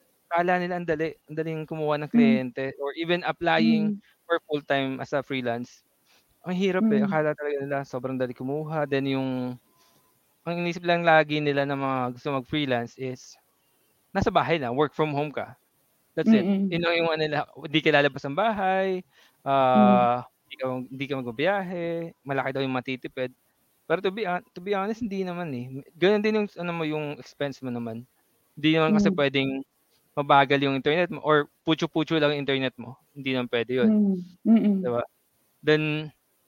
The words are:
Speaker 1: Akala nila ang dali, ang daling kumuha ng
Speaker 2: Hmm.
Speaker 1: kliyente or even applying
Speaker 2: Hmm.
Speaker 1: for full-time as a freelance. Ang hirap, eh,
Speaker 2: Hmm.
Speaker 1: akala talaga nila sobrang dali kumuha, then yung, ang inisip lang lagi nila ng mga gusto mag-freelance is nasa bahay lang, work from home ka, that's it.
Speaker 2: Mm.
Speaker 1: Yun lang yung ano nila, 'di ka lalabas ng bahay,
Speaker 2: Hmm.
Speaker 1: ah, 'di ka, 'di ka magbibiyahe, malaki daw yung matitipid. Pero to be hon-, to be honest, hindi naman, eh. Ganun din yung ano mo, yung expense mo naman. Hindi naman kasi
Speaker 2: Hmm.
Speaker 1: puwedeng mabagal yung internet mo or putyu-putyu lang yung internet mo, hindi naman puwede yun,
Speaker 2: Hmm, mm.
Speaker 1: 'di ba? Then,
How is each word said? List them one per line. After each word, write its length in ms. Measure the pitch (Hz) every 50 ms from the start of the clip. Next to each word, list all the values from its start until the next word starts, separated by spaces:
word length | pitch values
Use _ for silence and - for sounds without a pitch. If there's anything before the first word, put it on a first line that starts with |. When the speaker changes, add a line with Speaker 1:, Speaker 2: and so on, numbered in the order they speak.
| _ _ _ _ _ -
Speaker 1:
Akala 260 | 170 170 175 180 180 180
nila 180 | 175 180 180 175
ang 60 | 175 165
dali, 240 | 156 151 160 156 - - _ -
ang 60 | 151
daling 240 | 156 160 165 160 156 156 -
kumuha 280 | 165 156 151 151 147 147
ng 100 | 151 147
Speaker 2:
Hmm. 40 | -
Speaker 1:
kliyente 580 | - - - - 131 131 123 - 139 135 135 - -
or 100 | 143 143 - 160
even 220 | 165 165 175 175 170
applying 680 | 156 160 - 170 165 165 160 - - 226 214 214 208 202
Speaker 2:
Hmm. 60 | 202 - _ _ _ _
Speaker 1:
for 100 | - 170 165 - -
full-time 500 | 151 147 143 - 143 139 135 131 131 123 120
as 100 | - 151
a 60 | 143 127
freelance. 580 | - 139 131 123 120 117 120 123 - - _ _ _ _ _ _ _ _ _ _ _ _ _ -
Ang 100 | 185 185 180
hirap, 260 | 196 190 180 185 220 220 214
eh, 80 | 208
Speaker 2:
Hmm. 60 | 208
Speaker 1:
akala 260 | 196 156 156 151 151 151
talaga 200 | - 147 147 147 139 139
nila 140 | 143 143 139 139
sobrang 300 | - - 127 123 127 131 127
dali 140 | 127 123 123
kumuha, 500 | - 127 131 143 156 156 151 160 156 147 139
then 180 | 139 139 139 139
yung, 200 | 135 135 131 131 127 127 123 127 123 - _ _ _ _ _ _ _ _ _ _ _ _ _ _ _ _ -
ang 80 | 165 170 175
inisip 220 | 175 175 170 180 175
lang 160 | 175 170 170 170
lagi 340 | 165 160 156 156 147 151 151 151
nila 220 | 147 139 139 139 143
ng 80 | 139 139
mga 200 | 139 135 131 131 123 123 123
gusto 120 | 123 - 147 139 135
mag-freelance 540 | 120 - 156 151 147 131 123 117 120 117 - -
is 340 | 131 131 127 - - - - _ _ _ _ _ _ _ _ _ _ _ _ _ _ _ -
nasa 140 | 196 208 226 185
bahay 240 | 170 131 139 170 160
lang, 120 | 131 117 123
work 160 | 135 151 135 -
from 160 | - 156 156 147
home 160 | 143 151 151 127
ka, 220 | 117 101 113 117 _ _ _ _ _ _ _ _ _ _ _ -
that's 140 | - 160 220 226
it. 120 | 208 170
Speaker 2:
Mm. 220 | 196 196 196 196 190
Speaker 1:
Yun 100 | 175 170 170
lang 100 | 175 170 170 165
yung 60 | 165 156
ano 80 | 156 156
nila, 160 | 151 147 147 139 - - 139 151 156
'di 100 | 143 160 -
ka 80 | 165 147
lalabas 300 | 143 143 143 131 - -
ng 120 | 139 139
bahay, 640 | 175 214 226 208 208 190 190 190 190 190 190 185 185 185 _ _ _ _ _ _ _ -
Speaker 2:
Hmm. 60 | 139
Speaker 1:
ah, 760 | 135 139 131 127 127 123 123 123 123 123 123 120 123 123 - - _ _ _ -
'di 60 | - -
ka, 60 | 131 131 127 127 127 -
'di 140 | 135 131 139 127
ka 60 | 143 135
magbibiyahe, 680 | 123 120 113 127 147 185 202 196 190 175 185 175 170 170 165 170 165 170 - _ -
malaki 240 | 135 139 135 127 135 131
daw 60 | 135 135
yung 100 | 131 131
matitipid. 560 | 127 120 - 131 123 - - - 135 127 127 127 _ _ _ _ _ _ _ _ _ _ -
Pero 100 | 160 180 196
to 80 | 190 185
be 120 | 233 214
hon-, 180 | 180 180 175 - _ -
to 60 | 180 180
be 100 | 202 202
honest, 240 | 190 190 214 220 220 247
hindi 200 | 196 196 190 185
naman, 220 | 180 175 175 175 156 131
eh. 100 | 120 123 131 131 139 - - - 156
Ganun 220 | 170 196 214 208 208
din 120 | 214 214 214 208
yung 40 | 196 - 165
ano 100 | 175 175 170
mo, 80 | 170 160
yung 300 | 151 156 156 151 147 147 120
expense 400 | - - - - 143 143 131 - 131
mo 40 | 127 120
naman. 320 | 120 117 117 110 117 123 _ _ _ _ _ _ _ _ _ _
Hindi 120 | - 143 156 160
naman 160 | 160 156 156 -
kasi 120 | - 202 -
Speaker 2:
Hmm. 40 | 185
Speaker 1:
puwedeng 360 | 151 143 139 135 139 135 135 135 135 139 _ _ _ _ _ _ _ _ _ -
mabagal 420 | 151 143 143 147 139 139 131 143 139 139
yung 140 | 139 139 135
internet 320 | - 147 151 180 180 170 156
mo 80 | 143 -
or 220 | 151 151 147 147 - _ _ -
putyu-putyu 500 | 160 160 - 170 156 - 165 156 - 165 160
lang 120 | 147 147 151
yung 60 | 143 139
internet 280 | 135 139 135 131 127 - -
mo, 180 | 117 123 123 - _ _ -
hindi 180 | 143 135 135 131
naman 120 | 127 123 120
puwede 220 | - 117 113 113 127 127 123
yun, 60 | 220
Speaker 2:
Hmm, 240 | 214 214 208 196 190 180 175 - - _ -
mm. 360 | 214 226 220 190 208 196 190 185
Speaker 1:
'di 60 | 123
ba? 120 | 120 120 117 - _ _ _ _ _ _ _ _ _ _ -
Then, 480 | 151 156 156 156 151 151 156 156 151 - _ _ _ _ _ _